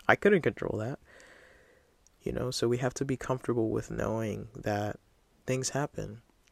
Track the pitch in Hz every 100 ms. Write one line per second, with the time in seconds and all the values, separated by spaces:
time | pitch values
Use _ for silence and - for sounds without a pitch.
0 | - 117 202 202 127 - - 104 110 147
1 | - - - - - - - - _ _
2 | _ _ - 123 123 - 117 123 127 -
3 | 139 131 - 127 - 120 113 110 110 113
4 | 107 110 110 104 110 - - 104 104 -
5 | _ _ _ _ - 131 127 139 147 -
6 | 104 113 - _ _